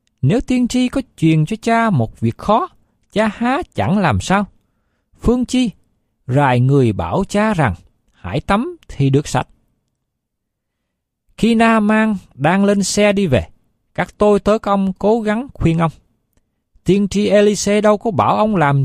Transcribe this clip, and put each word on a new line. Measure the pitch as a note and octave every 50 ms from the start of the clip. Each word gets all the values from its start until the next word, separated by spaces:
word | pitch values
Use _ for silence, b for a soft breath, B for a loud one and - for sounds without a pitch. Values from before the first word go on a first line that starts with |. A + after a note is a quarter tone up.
| _ _ _ - -
nếu | C3 F#3+ C4
tiên | - - B3+ B3 B3 A3+
tri | - B3 B3+ B3
có | - C#4 - _ _
truyền | - E3 D#3+ D#3+ D#3 D#3
cho | - A3 G#3+ -
cha | A#3 A3+ A3+ A3+ A3+
một | G3 C3 A2 - - -
việc | A2+ A#2 A2+ -
khó, | - - G#3 A#3+ F#4 F4+ _ _ _ _ _ _ _ _ -
cha | G3 A3 A3 G3
há | - A#3 B3 C4 D4+ F4 - -
chẳng | - G2 A#2 F3+ G#3+
làm | F#3+ D3+ A2+ F#2
sao? | - - F3+ G3+ G3+ - _ _ _ _ _ _ _ _ _ _ _ _ _ _
Phương | - A3 A#3+ B3+ B3
chi, | - - B3+ B3+ G#3 - _ _ _ _ _ _ _ _ _ _
rài | - B2 C#3+ C#3+ C3 B2+ B2
người | B2 C3 C#3 C#3+ B2+ A2+ G2+
bảo | F#2+ E2+ E2 G#2 D#3 G3 -
cha | - G3+ G#3 A3 G#3+
rằng: | E3 D3 A2+ F2 - - _ _ _ _ _ _
"Hãy | _ - F2+ F#2 D3
tắm | - - G3 G#3 C4 F4+ F4 - _ -
thì | - - C#3 C3+
được | C3+ C#3+ D3 -
sạch."'" | - B2+ - _ _ _ _ _ _ _ _ _ _ _ _ _ _ _ _ _ _ _ _ _ _ _ _ _ _ _ _ _ _ _ _ _ _ _ _ _ _
Khi | - - A3+ A#3
Na-man | A3 A3+ A3+ A3+ A3 G#3 G#3 A3 A3 A3 A3 G#3+ F#3 - _ _
đang | - C3+ D#3 F3+ G3 G3+
lên | G3+ G#3 G3+ F#3+
xe | - - G#3 G#3 G#3 G3+
đi | G3 G3+
về, | E3 B2+ G2+ E2 - - _ _ _ _ _ _ _ -
các | - F3 - - -
tôi | G#3 G#3 G#3 G3+
tớ | - G3+ G#3 A3+
của | - G#3
ông | G3+ G3+ G3 F#3+ F#3
cố | - - G3+ A3+ A#3+
gắng | G#3+ G#3 G#3 A3+ C#4 C4+ -
khuyên | - - E3 E3 E3
ông. | E3 D#3+ - - _ _ _ _ _ _ _ _ _ _ _ _ _ _ _ _ -
Tiên | - F#3 G3+ G3+ F#3+
tri | - G3 G#3 G3
Elise | F#3 G#3 G#3 G#3 G#3 - - G3+ G3+ G#3
đâu | G#3 G#3+ G#3+ G#3
có | - A#3
bảo | F#3+ A#2 G#2 A#2 E3
ông | G#3 G#3+ A3 G#3+
làm | F3+ D3+ C#3+ C#3+ C#3 C3+